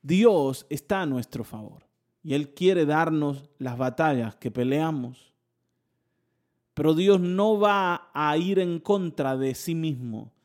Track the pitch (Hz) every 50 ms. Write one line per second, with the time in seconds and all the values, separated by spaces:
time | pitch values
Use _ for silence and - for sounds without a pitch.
0 | - 139 170 190 226 233 208 165 143 135 131 - - _ 151 143 - _ 202 190
1 | 185 151 135 127 117 _ - 127 113 - - 107 107 - - - _ _ _ _
2 | _ _ _ _ _ 160 135 143 147 143 - - 180 185 190 175 156 143 151 156
3 | 165 165 160 156 147 143 139 135 - _ _ _ 135 127 120 120 131 127 123 -
4 | 160 156 143 123 117 117 - _ - 127 107 127 123 127 139 151 160 160 156 143
5 | 123 120 127 - _ _ _ _ _ _ _ _ _ _ _ _ _ _ _ _
6 | _ _ _ _ _ _ _ _ _ _ _ _ _ _ _ - 147 156 160 160
7 | 185 196 202 185 180 175 180 190 202 220 220 208 208 202 202 202 190 180 175 -
8 | - _ _ 143 151 151 151 156 170 185 196 190 185 175 170 165 165 - 202 202
9 | 185 170 - - 143 135 131 131 135 131 127 - - - 165 165 160 160 147 123
10 | 123 120 110 110 110 113 _ _